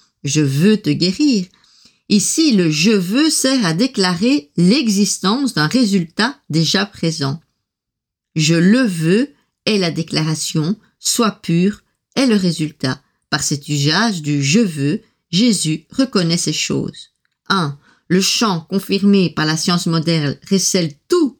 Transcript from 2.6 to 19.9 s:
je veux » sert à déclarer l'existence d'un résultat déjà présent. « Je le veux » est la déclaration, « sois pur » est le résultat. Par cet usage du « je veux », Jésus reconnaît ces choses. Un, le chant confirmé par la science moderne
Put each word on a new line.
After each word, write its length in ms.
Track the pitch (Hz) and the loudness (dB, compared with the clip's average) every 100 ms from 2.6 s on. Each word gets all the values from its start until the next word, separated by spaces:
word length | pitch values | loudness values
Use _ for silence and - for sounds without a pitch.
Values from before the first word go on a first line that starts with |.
| 170 | 2
je 200 | 151 180 | 2 2
veux » 400 | 208 175 233 320 | 2 0 0 0
sert 340 | 302 262 269 | 2 0 0
à 80 | 185 | 0
déclarer 800 | 160 262 - 185 170 226 285 - - | 0 -2 0 -2 0 0 0 -2 0
l'existence 960 | 175 262 233 196 202 - 185 233 269 | 2 4 2 0 0 -2 -2 0 -2
d'un 140 | 170 151 | -2 0
résultat 680 | 247 233 196 165 - 226 285 - | 2 2 0 -2 -2 -4 -4 -6
déjà 340 | 151 151 190 | -2 0 0
présent. « 560 | 202 - 170 156 135 147 _ _ _ _ _ _ _ _ _ | -2 -4 -6 -4 -6 -6 _ _ _ _ _ _ _ _ _
Je 220 | 160 151 165 | -4 0 4
le 260 | 180 240 | 4 4
veux » 480 | 247 170 160 202 285 _ _ _ | 2 0 0 2 0 _ _ _
est 140 | - 214 | -2 0
la 120 | 175 | -2
déclaration, « 840 | 147 165 151 156 156 - 165 151 214 _ _ | -4 -4 -2 -2 -4 -4 -4 -2 -4 _ _
sois 320 | - - 220 | -6 0 0
pur » 500 | - - 170 185 208 _ _ _ - | -2 -2 0 0 -2 _ _ _ -2
est 100 | 269 | 2
le 100 | 208 | 2
résultat. 680 | 185 156 151 - 131 127 _ _ - | 0 -2 -6 -4 -6 -6 _ _ -6
Par 120 | 147 | -4
cet 280 | - 143 - | -4 -6 -4
usage 500 | 147 143 165 233 180 | -2 0 0 0 -2
du « 220 | 147 147 | -4 -2
je 160 | 139 185 | 2 2
veux », 400 | 214 151 139 202 _ _ - | 0 -2 -4 -4 _ _ -4
Jésus 560 | 170 247 180 151 156 - | 0 2 0 -2 -4 -6
reconnaît 460 | - 262 202 170 170 | -4 -2 0 0 -2
ces 160 | - | -2
choses. 540 | 156 - 139 - - - _ _ _ - | -4 -4 -4 -6 -10 -20 _ _ _ -4
Un, 260 | 190 151 143 _ _ - | -2 -2 -6 _ _ -2
le 140 | 180 | 0
chant 400 | 190 - 233 170 160 | 0 0 -2 -2 -4
confirmé 600 | 190 - 196 202 202 175 | -6 -2 0 2 4 2
par 140 | - | -2
la 120 | 156 160 | -2 -2
science 300 | - 175 | 0 0
moderne 500 | 175 | 0